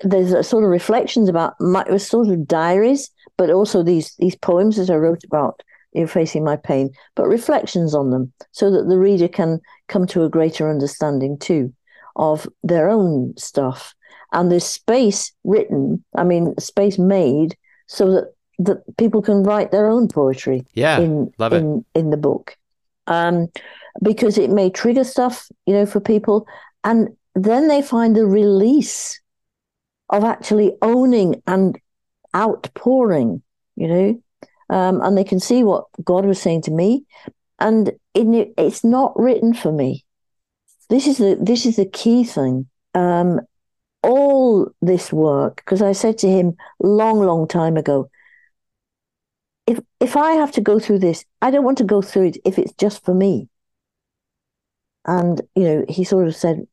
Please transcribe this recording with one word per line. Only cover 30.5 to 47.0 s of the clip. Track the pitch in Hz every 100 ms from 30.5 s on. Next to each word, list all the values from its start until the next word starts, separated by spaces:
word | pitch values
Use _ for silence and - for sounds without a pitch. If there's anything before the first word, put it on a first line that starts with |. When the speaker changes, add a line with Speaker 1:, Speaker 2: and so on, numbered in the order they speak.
| 214 196 -
Speaker 1:
owning | 220 247 254 240 180 - -
and | 190 185 - _ _ _ _ _ 185
outpouring, | 220 - - - 247 262 226 156 117 82 - _ _ -
you | 165
know, | 175 202 233 _ _ - _ -
um, | 185 185 185
and | 190 196
they |
can | 196 185
see | - 254
what | 214 170 - -
God | 165 180 196
was | 190
saying | 175 165
to | 156
me. | 160 190 277 - - - - _ _
And | 220 220 202 - _ 208
it, | 226 233 208 -
it's | 165 -
not | 226 254 269 -
written | 247 240 233
for | 233 160
me. | 156 131 131 - _ _ _ _ _ _ _ -
This | 254 277
is | 269
the, | 196 -
this | 185 240 240
is | 226
the | 196
key | - 233 247 240
thing. | - 131 131 131 _ _
Um, | 180 175 175 180 160 - _ _ _ _ _
all | 220 262 277 269 254 202 - -
this | 175 180 -
work, | 156 156 139 135 - -
'cause | 196
I | 202
said | 196 226 220
to | 190
him | 190 175 170 - -
long, | 196 208